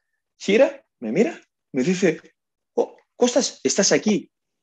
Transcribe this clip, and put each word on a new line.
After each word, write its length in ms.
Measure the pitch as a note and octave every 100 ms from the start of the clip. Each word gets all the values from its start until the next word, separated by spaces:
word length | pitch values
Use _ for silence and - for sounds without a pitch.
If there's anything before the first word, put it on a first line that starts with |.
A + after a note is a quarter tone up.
| _ _ _ _
Gira, 460 | - G#3+ D#4 - _ _
me 120 | A2
mira, 280 | C#3 D4+ - _ _ _
me 100 | B2+
dice, 380 | C3+ F#3 F#3 D#3+ - _ _ _ _ -
"Oh, 220 | - - _ -
Costas, 440 | A#3+ C#4 - -
estás 280 | - - G3
aquí". 380 | D3 G#3+ F3+ - _ _ _